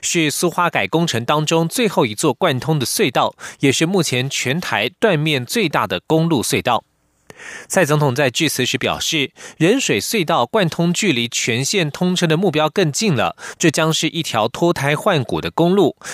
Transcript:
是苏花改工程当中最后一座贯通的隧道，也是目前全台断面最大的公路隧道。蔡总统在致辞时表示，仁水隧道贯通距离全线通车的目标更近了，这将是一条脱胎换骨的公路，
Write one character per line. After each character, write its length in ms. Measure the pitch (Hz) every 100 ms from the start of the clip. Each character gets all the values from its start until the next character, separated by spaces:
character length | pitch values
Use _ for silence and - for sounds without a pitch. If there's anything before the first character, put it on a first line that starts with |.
是 300 | - 175 156
苏 200 | - 175
花 200 | 160 170
改 160 | 120 98
工 200 | 160 170
程 160 | 113
当 220 | 120 151
中 240 | 151 165 165
最 180 | - 220
后 200 | 185 139
一 80 |
座 180 | 107 156
贯 260 | 120 180 127
通 200 | - 156
的 80 | 120
隧 240 | - 170
道， 240 | 156 120 - - -
也 100 | 139
是 140 | 120
目 180 | 165 196
前 280 | 160 123 131
全 280 | - - 156
台 300 | - 110 113 -
断 200 | 220 160
面 260 | 156 143
最 240 | 120 240 175
大 180 | 143 110
的 140 | - -
公 200 | 160 165
路 160 | 147
隧 200 | 95 117
道。 220 | 123 110 - _ _ _ - - - - -
蔡 160 | 196
总 140 | 151 151
统 160 | 147
在 160 | 123 139
致 180 | 117 156
辞 160 | -
时 140 | 123 131
表 200 | 110 78
示， 320 | - 160 135 - - -
仁 200 | 160 262
水 220 | - 113
隧 240 | - 226
道 220 | 160 160 120
贯 200 | 220 170
通 240 | - 170
距 220 | 175 214
离 160 | 120 120
全 340 | - - 117
线 280 | 135 202 156
通 260 | - 180 180
车 100 | 170
的 80 |
目 160 | 160 196
标 200 | 151 151
更 200 | 208 165
近 240 | 131 220
了， 220 | 123 87 - - -
这 120 | 170
将 220 | 156 160
是 160 | 156 160
一 140 | 165
条 260 | - 117 110
脱 240 | - 170
胎 240 | 170 139 147
换 260 | 214 165
骨 160 | 123 -
的 120 | 85
公 240 | - 170
路， 220 | 202 156 - -